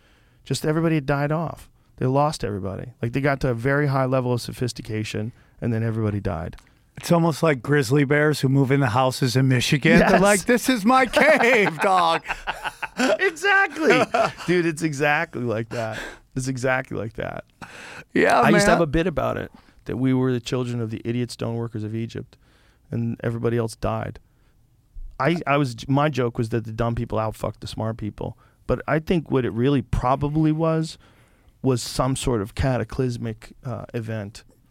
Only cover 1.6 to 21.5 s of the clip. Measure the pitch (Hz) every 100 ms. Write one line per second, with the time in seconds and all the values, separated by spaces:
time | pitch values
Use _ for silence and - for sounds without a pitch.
1.6 | - _ _ - 127 135 147 156 104 101
2.6 | 98 95 92 - 117 131 139 135 135 117
3.6 | 123 143 147 135 131 131 123 123 - 113
4.6 | 123 - 117 110 110 104 110 - _ _
5.6 | 117 110 113 110 107 101 98 82 85 -
6.6 | _ _ _ - - 170 170 135 165 139
7.6 | 135 147 113 147 135 147 151 143 135 139
8.6 | 131 139 135 117 131 123 131 120 135 127
9.6 | - 151 160 165 143 190 196 208 - 240
10.6 | - 254 196 262 262 302 285 294 233 247
11.6 | 202 156 202 185 170 165 - - - -
12.6 | 170 - 147 - 262 - 381 320 381 392
13.6 | 392 294 294 247 220 - 165 - - 180
14.6 | 165 160 165 139 147 151 165 120 120 107
15.6 | 113 120 110 110 - - _ 139 131 131
16.6 | 131 127 131 101 107 - 50 50 - _
17.6 | - - - - - - 175 233 240 -
18.6 | - 175 165 160 175 135 117 101 - -
19.6 | _ _ - 101 131 127 131 123 - 127
20.6 | 123 120 113 113 117 120 120 - 120